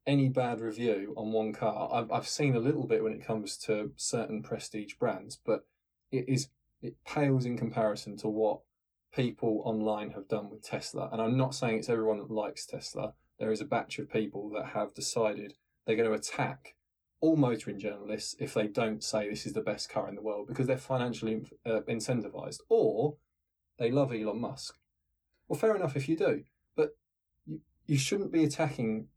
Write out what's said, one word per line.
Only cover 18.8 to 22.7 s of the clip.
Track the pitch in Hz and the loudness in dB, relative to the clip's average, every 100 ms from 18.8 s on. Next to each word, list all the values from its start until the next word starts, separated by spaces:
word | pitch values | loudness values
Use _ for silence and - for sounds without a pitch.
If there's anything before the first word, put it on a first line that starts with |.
| 113 107 | 0 -2
say | - 110 104 | -2 -2 -2
this | 107 107 | -4 -4
is | |
the | 104 | -4
best | 107 104 - | -2 -4 -4
car | - - | -4 -4
in | |
the | 151 | -6
world | 107 104 - | -4 -4 -4
because | - 131 | -2 0
they're | 131 | 0
financially, | - 131 123 113 110 110 - - 113 | 0 -2 0 -2 -2 -2 -6 -10 -2
uh, | 110 107 | 0 0
incentivized | 113 - 123 98 - - - - | -4 0 -2 -2 -8 -10 -12 2